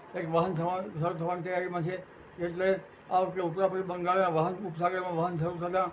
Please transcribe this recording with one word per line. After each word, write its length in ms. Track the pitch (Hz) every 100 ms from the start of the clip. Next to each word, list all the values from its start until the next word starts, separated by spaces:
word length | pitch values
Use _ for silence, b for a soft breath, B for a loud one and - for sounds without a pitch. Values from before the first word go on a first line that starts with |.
| -
એક 160 | 180 165
વહન 240 | 165 185
થવા-, 460 | 160 170 185 208 160
શરૂ 140 | 170
થવાની 280 | 170 165 180
તૈયારીમાં 400 | 170 185 180 180
છે. 140 | 165 185 - - - -
એટલે 380 | 175 170 190 190 - - -
આ 80 | 185
વખતે 220 | 185 180
ઉપરા 280 | 180 170 190
પશ્ચિમ 180 | 190 185
બંગાળના 420 | 180 175 185 185
વહન, 260 | 160 170
ઉપસાગરમાં 600 | 185 196 160 175 185 180 165
વહન 200 | 175 170
શરૂ 140 | 165
થતાં 400 | 175 175 185 180